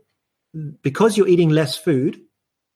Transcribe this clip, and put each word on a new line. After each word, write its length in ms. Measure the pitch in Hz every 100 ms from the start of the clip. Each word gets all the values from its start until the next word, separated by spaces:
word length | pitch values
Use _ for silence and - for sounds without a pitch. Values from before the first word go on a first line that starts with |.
| _ _ _ _ _ 160 151 -
because 340 | 143 135 226 208
you're 120 | 185
eating 220 | 175 170
less 260 | 151 147 -
food 440 | - 135 143 - _ _ _ _ _